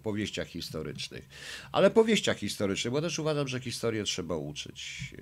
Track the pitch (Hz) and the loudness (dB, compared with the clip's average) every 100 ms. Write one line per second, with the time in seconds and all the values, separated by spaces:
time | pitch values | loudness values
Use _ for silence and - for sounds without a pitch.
0 | 110 107 101 - 80 85 78 80 73 71 | -2 -2 -2 -2 -6 -6 -6 -6 -6 -6
1 | - 64 - - - - - - 190 214 | -8 -10 -14 -14 -12 -12 -2 6 8 8
2 | 226 208 - 101 101 - 101 95 120 131 | 6 6 4 2 0 0 0 2 0 0
3 | 170 156 156 147 139 127 127 113 120 110 | 0 -2 0 0 0 -2 -4 -2 0 0
4 | 101 - 85 85 71 73 - - - - | 0 -2 -2 -2 -2 -6 -10 -10 -10 -8
5 | 139 - | -10 -10